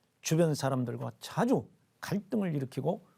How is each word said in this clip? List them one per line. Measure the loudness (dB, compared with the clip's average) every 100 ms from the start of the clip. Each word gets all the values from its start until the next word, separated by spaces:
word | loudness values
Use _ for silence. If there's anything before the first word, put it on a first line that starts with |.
| _ _
주변 | 0 4 4 2
사람들과 | 0 0 -2 -4 -8 -10
자주 | -6 0 2 2 0 _ _ _
갈등을 | -6 -4 -2 -2 0 -2
일으키고 | -4 -4 -4 -4 -8